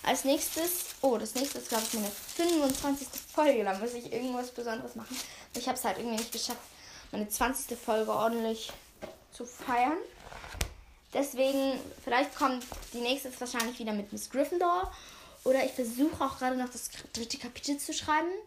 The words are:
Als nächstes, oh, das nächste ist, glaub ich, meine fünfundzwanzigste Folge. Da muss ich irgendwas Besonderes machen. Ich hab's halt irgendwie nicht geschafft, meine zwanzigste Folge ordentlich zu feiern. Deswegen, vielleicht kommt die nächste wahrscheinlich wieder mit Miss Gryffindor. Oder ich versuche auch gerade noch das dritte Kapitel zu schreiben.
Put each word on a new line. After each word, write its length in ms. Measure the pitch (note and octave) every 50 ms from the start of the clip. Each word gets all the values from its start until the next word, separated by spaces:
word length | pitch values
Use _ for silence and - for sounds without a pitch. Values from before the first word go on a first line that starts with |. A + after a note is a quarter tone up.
| -
Als 220 | - A#3+ C4 -
nächstes, 600 | C4+ C#4+ D4+ - - - D#4+ E4 F4 F4 - - - - -
oh, 160 | - C4+ A#3+
das 180 | G#3+ G#3+ A3 -
nächste 240 | B3 C4+ C#4 - A#3+
ist, 100 | - -
glaub 140 | B3 A3 A3
ich, 100 | A3+ -
meine 180 | A3+ G#3 G3 G3+ - - - -
fünfundzwanzigste 840 | - E4+ F4 E4+ D#4+ C#4+ C4+ C4+ - - C#4+ C#4 C#4 C4+ - - - - - -
Folge. 300 | D#4+ D4+ D4 C4 A3+ G3+
Da 140 | G3 F#3+
muss 160 | G3 G#3+ A#3+ A#3+
ich 180 | A#3+ A#3 -
irgendwas 400 | - A#3+ B3 C4 B3 B3 B3 B3
Besonderes 440 | - - A#3+ A#3 A3 A#3 B3+ A#3+ -
machen. 220 | A3+ A3 - B3+ B3+ - - - - - - -
Ich 140 | A#3+ B3
hab's 160 | C4 B3+ - -
halt 140 | A3+ F#3+
irgendwie 200 | - A3+ A#3+ A3+
nicht 140 | A3 A#3 -
geschafft, 280 | - A3+ - - A#3+ - - - - - - - - - - -
meine 180 | - G3+ G#3 G#3
zwanzigste 480 | - - B3 A#3+ C4 - - - A#3+
Folge 340 | A3+ - - A3 A3 A3 A3
ordentlich 600 | G#3+ - G#3+ A3+ A#3 A#3 A3+ A3+ A3+ A3 - - - - - - - - - - - - - -
zu 140 | - - A#3+
feiern. 520 | - - - - - B3 A#3+ B3 C4+ D#4 F#4 A#4 - - - - - - - - - - - - - - - - - - - _ - -
Deswegen, 680 | B3+ C#4 C#4 - A#3+ C4+ C4+ C#4 C#4 C4+ C4+ C4 - - - - - -
vielleicht 320 | C4 A#3+ B3+ C#4+ C#4+ -
kommt 300 | - D4 C4 B3+ B3+ A#3+ - - - - -
die 80 | - A#3+
nächste 320 | A#3+ A#3+ C4 C#4 C#4 C4 B3+ -
wahrscheinlich 400 | B3 B3 - A#3+ A3+ A#3 B3 -
wieder 140 | A#3 A3 G#3+
mit 180 | G#3 G3+ G3+
Miss 180 | - G#3+ - -
Gryffindor. 600 | - B3+ D4 D4 F4+ F4 F4+ F4 F4 F4+ F#4+ F#4+ - - - - - - - - - - -
Oder 200 | B3 C4 C4+ A#3+
ich 80 | C4+
versuche 520 | - - B3+ A3+ A#3 B3 C#4 D#4+ E4 - D4
auch 160 | C4+ - -
gerade 180 | C4 B3+ C4
noch 120 | B3+ B3+ B3
das 200 | B3 A#3 - - - - - - -
dritte 240 | A3+ A#3 A#3 -
Kapitel 400 | C#4 - B3 - - - - C#4+
zu 160 | C#4+ - - D#4
schreiben. 380 | - - - D4+ D#4 D#4+ F4 F#4 G#4 G#4+